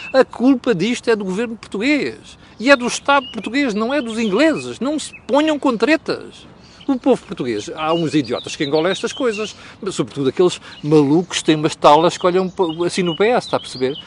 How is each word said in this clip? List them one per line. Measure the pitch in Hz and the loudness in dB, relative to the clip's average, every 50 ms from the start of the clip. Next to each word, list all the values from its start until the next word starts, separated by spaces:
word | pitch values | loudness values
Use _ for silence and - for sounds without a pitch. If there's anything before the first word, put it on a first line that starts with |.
| - - - | -8 0 2
A | 175 - | 2 2
culpa | - - - 226 262 277 240 - 254 226 | 2 0 2 2 4 4 4 2 0 0
disto | 165 170 226 240 - - 247 | 2 0 0 -2 -2 0 0
é | 226 | 0
do | 202 208 | 0 -2
governo | 185 185 196 240 233 226 | -2 -4 -4 -4 -4 -6
português. | 208 - - - 202 202 277 302 277 196 123 - - - - - - - - - - | -12 -12 -10 -6 -2 0 0 0 0 0 -4 -6 -10 -16 -20 -20 -20 -20 -20 -12 0
E | 208 269 | 4 4
é | 285 | 4
do | 247 247 | 4 4
Estado | 226 - - - - 285 285 254 - | 0 -6 -4 0 0 2 2 0 -2
português, | - 220 185 - 214 277 285 262 190 | -8 -10 -8 -6 -4 -2 -2 -2 -2
não | 208 220 233 | -2 -2 -2
é | 277 302 | -2 -4
dos | 254 226 220 226 | -4 -4 -4 -4
ingleses. | 233 220 180 226 302 320 285 165 127 123 120 - | -2 0 2 2 2 2 2 0 -4 -8 -8 -6
Não | 220 269 311 294 | -4 -4 -4 -4
se | - - - - - | -6 -10 -14 -16 -6
ponham | - 226 285 302 311 302 | -2 0 2 2 2 0
com | 277 - 277 240 | 0 0 -2 0
tretas. | 196 226 269 311 311 - - 143 110 104 101 - - - - - - - - - - - | 0 0 0 0 0 0 -4 -6 -6 -8 -14 -18 -20 -20 -20 -20 -20 -20 -20 -20 -8 -4
O | - 277 247 | -4 -4 0
povo | - 285 240 - - | 2 2 2 2 0
português, | - - - 156 123 113 104 107 - 151 | -6 -8 -6 -4 -4 -4 -4 -6 -8 -8
há | 147 156 156 165 | -4 -2 0 0
uns | 170 170 147 139 | 0 0 0 0
idiotas | 151 135 107 120 95 - - - | 0 0 0 -4 -6 -6 -8 -6
que | - 160 | -6 -4
engolem | 139 139 156 160 185 | 0 0 0 0 0
estas | 190 - - 226 - | -2 -2 -4 -6 -4
coisas, | - 285 240 214 202 214 196 - - - - - - - 190 | -2 -2 -2 -2 -4 -6 -10 -12 -16 -20 -20 -20 -12 -8 -6
sobretudo | 170 - 156 110 - 143 143 135 | -4 -4 -6 -6 -6 -4 -2 0
aqueles | - - 180 175 - - - - - - - | 2 2 2 2 0 -2 -10 -18 -16 -8 0
malucos | 147 156 151 147 135 147 170 185 - - - | 4 4 4 6 6 4 2 0 -2 -6 -2
que | - | 0
têm | - 156 | 0 2
umas | 151 151 143 - | 2 0 -2 0
talas | - - 165 247 160 165 170 - | 4 6 6 8 8 6 2 0
que | - - | 0 0
olham | 180 175 185 190 185 | 0 2 0 0 -2
p-, | - - 190 165 156 165 175 | -2 -2 -2 -2 -2 -2 -4
assim | 175 - - | -2 -2 -2
no | 180 175 165 | -2 -2 0
P | - 196 | 0 2
S, | 226 247 214 - | 2 2 0 0
está | - - | -2 -4
a | 127 | -4
perceber? | - - - 127 131 127 147 - - | -4 -8 -6 -4 -4 -4 -4 -6 -12